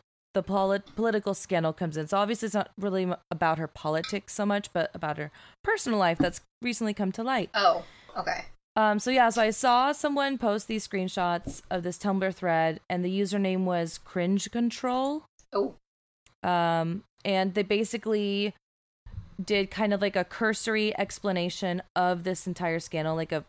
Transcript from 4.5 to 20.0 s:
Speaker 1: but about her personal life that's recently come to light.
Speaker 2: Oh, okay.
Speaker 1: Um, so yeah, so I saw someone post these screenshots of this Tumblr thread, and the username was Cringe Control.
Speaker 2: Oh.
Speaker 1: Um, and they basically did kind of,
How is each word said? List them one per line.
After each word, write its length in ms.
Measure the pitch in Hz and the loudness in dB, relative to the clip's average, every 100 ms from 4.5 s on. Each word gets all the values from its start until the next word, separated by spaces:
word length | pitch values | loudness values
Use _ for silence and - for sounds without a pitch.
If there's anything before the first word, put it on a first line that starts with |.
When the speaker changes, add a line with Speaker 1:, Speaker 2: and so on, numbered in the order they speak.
| 202 202 | 2 0
Speaker 1:
but 180 | 175 160 | 0 0
about 240 | 170 160 151 | -2 -4 -4
her 140 | 151 - - - | -6 -10 -20 -8
personal 340 | - 427 - 214 | 0 0 2 4
life 200 | 180 165 | 4 4
that's 240 | 175 - - - | 2 0 -14 -8
recently 320 | 247 226 220 | -4 -2 -2
come 200 | 208 190 | 0 -2
to 100 | 190 | -2
light. 260 | 233 262 180 | -2 -2 0
Speaker 2:
Oh, 320 | - 196 170 - - - - | 2 4 4 -2 -20 -12 -6
okay. 280 | - - - - _ - | -4 -6 -8 -18 _ 2
Speaker 1:
Um, 240 | 214 208 | 4 4
so 100 | 247 | 2
yeah, 200 | 262 233 | 6 6
so 120 | 220 | 6
I 100 | 220 | 2
saw 420 | 214 254 240 269 | 2 4 4 4
someone 440 | 294 302 285 277 269 | 0 -2 0 0 0
post 300 | 233 208 - | 0 0 -2
these 180 | 220 - | -6 -4
screenshots 760 | 196 185 - 175 175 - - - | -4 -4 -2 0 -2 -4 -12 -6
of 120 | 185 | -4
this 140 | 175 175 | -4 -4
Tumblr 360 | 208 190 190 175 | 0 2 0 0
thread, 460 | 180 160 160 160 - | 2 4 2 0 -4
and 160 | 180 180 | -2 0
the 160 | 190 | 0
username 420 | 196 202 190 185 | 0 2 2 2
was 360 | 185 175 170 - | 2 0 -2 -6
Cringe 520 | - 185 175 196 - | -6 -2 2 2 0
Control. 720 | 240 240 - 254 254 269 302 - _ - | -2 -2 -2 -2 0 0 -2 -8 _ -6
Speaker 2:
Oh. 220 | 202 262 - _ _ _ _ _ _ | -2 -2 -4 _ _ _ _ _ _
Speaker 1:
Um, 640 | 180 175 170 165 165 180 - _ | 0 2 2 2 0 -4 -8 _
and 300 | - 190 190 | -2 0 0
they 100 | 185 | 0
basically 880 | 190 208 220 233 214 214 208 202 208 - _ _ _ _ - - - - | 0 0 0 -4 -2 0 0 -2 -4 -6 _ _ _ _ -18 -16 -14 -10
did 300 | 190 208 190 | 0 0 0
kind 220 | - 214 | 0 0
of, 80 | 202 | 2